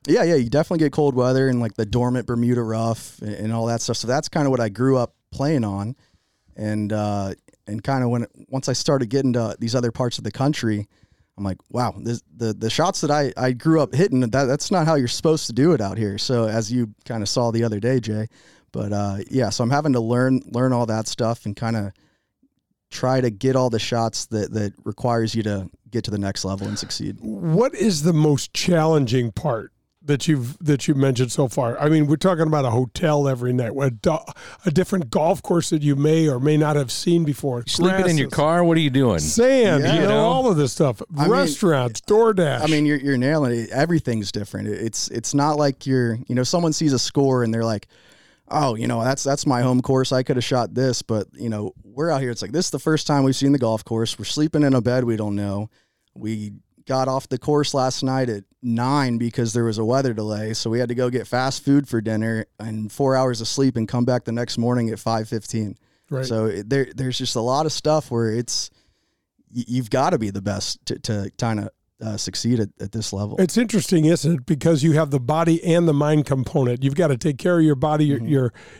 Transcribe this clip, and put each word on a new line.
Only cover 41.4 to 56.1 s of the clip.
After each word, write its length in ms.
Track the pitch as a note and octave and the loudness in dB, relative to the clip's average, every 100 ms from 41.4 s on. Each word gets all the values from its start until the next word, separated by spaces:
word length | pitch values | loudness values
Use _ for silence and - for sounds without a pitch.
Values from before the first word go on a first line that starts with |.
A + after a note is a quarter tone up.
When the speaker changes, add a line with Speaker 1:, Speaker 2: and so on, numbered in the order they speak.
| C#4+ C#3+ F#3 C#3 B2 A2+ | 2 0 2 2 0 -4
Speaker 2:
DoorDash. 600 | - G#3+ A3+ F#3+ D#3 B2 | 2 4 4 4 2 2
Speaker 1:
I 40 | D3+ | 2
mean, 200 | D3+ D3 | 2 2
you're, 120 | D3 | 2
you're 200 | C#3 C3 | 0 2
nailing 340 | C3 D#3 B2+ | 2 2 2
it. 180 | A#2 A2+ | 0 -2
Everything's 600 | B2+ E3 E3 - A2+ G2+ | -2 2 2 0 -2 -4
different. 360 | G#2+ G2+ G2+ G#2 | -6 -6 -6 -6
It, 120 | G2+ | -4
it's, 260 | A2+ - - | -6 -6 -6
it's 260 | A#2 - | -6 -2
not 220 | C#3+ D3 D3+ | 0 2 2
like 300 | D3 - C3+ | 0 -2 -2
you're, 320 | C3 A#2+ A2+ - | 0 0 -2 -4
you 60 | |
know, 80 | A#2+ | -2
someone 280 | B2+ F3 E3 | 0 0 0
sees 200 | D3 D#3 | 0 0
a 60 | B2 | 0
score 440 | - C#3+ C3+ B2+ | 0 0 2 2
and 100 | A2+ | 0
they're 120 | A2+ | 0
like, 240 | A2+ G#2 - _ _ _ _ _ - | -2 -2 -6 _ _ _ _ _ -6
"Oh, 280 | D3+ C#3 A2 | 0 0 0
you 100 | A#2+ | -2
know, 160 | A#2 | -2
that's, 220 | B2 C3+ | -2 -2
that's 220 | C#3 C#3+ D3 | -2 -2 0
my 160 | B2 | 2
home 200 | B2+ B2+ | 2 2
course. 300 | - C3 B2 | 2 2 2
I 100 | C3 | 0
could 140 | C3 B2+ | 0 -2
have 80 | |
shot 300 | - B2+ A2 | 0 0 -2
this." 280 | A#2 C3 A#2 | 0 0 -2
But, 240 | - A2 - | -2 -4 -4
you 160 | C2 A2+ | -6 -6
know, 240 | G#2 G#2 - | -4 -6 -10
we're 280 | - B2 E3 | -14 -4 -2
out 100 | C#3 | 0
here. 100 | C3 | -2
It's 120 | A2+ | -6
like, 100 | F#2 | -4
this 140 | D3+ - | -4 -2
is 40 | |
the 80 | C#3+ | -2
first 280 | E3 D#3 - | 0 0 2
time 180 | C#3+ | 2
we've 100 | C3+ | 2
seen 180 | C3 C#3 | 2 2
the 60 | C#3+ | 2
golf 260 | A2+ A2 | 2 -2
course. 340 | - A2+ A2+ - | -2 -2 -2 -4
We're 60 | |
sleeping 380 | G#2 D3+ D#3 D3+ | -6 -2 0 2
in 120 | C#3+ | 4
a 60 | C3 | 4
bed 240 | A2 B2+ | 2 2
we 120 | A#2+ A2 | 0 0
don't 180 | G#2 | -2
know. 340 | G2+ G2+ G2 A2 _ _ _ _ | -4 -4 -4 -6 _ _ _ _